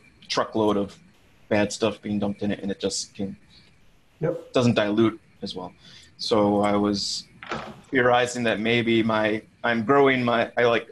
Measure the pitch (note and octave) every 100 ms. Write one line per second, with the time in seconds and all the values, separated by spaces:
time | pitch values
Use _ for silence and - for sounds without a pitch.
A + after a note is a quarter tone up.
0 | - _ - - A#2 A2 G#2 G2+ G2+ -
1 | - _ _ _ - G#2 G#2 - A2 G2+
2 | G#2+ G#2 G#2 G2+ G#2 F#2+ G2 F#2+ G2+ -
3 | - - G2 - - - - _ _ _
4 | _ - D#3 E3+ - C#3 A#2+ A2+ G#2 G#2+
5 | A2 G#2+ _ - G2+ F#2 F2+ - - -
6 | - - - A2 G#2 G#2 G#2 G2+ G#2 G2+
7 | - - - - - - - - - C3+
8 | B2 B2 B2 B2 A#2 G2+ A2+ A#2+ A#2 A2+
9 | A2 A2 G#2+ A2 - _ A#2+ A#2 G#2+ C#3+
10 | C#3 B2+ A#2+ A#2 A2+ - A#2+ A2+ -